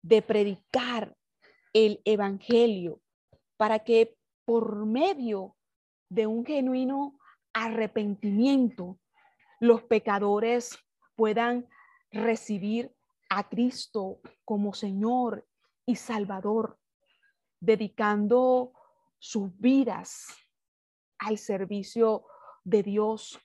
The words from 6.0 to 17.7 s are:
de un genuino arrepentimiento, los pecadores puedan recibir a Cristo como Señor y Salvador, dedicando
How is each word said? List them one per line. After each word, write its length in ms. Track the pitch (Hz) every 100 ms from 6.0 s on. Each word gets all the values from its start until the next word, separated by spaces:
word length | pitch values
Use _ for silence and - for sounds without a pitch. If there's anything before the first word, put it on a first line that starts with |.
| _
de 160 | 185 214
un 180 | 226
genuino 720 | 247 294 262 254 262 277 285 _ _ _ _
arrepentimiento, 1500 | 226 226 226 214 - 208 202 208 202 262 277 247 - 180 190 _ _ _ _ _ _
los 240 | 233 226
pecadores 920 | - 220 220 202 202 208 226 240 233 - _ _ _
puedan 540 | - 220 214 233 247 240 _ _ _ _
recibir 840 | 208 220 226 - 202 202 226 240 _ _ _ _
a 180 | 190 -
Cristo 680 | - 247 - - 220 190 196 - _
como 300 | - 214 202
Señor 720 | 196 208 196 220 247 240 208 _ _ _ _ -
y 80 |
Salvador, 880 | 226 - 220 202 190 202 226 220 - _ _ _ _ _ _ _ _
dedicando 1120 | 175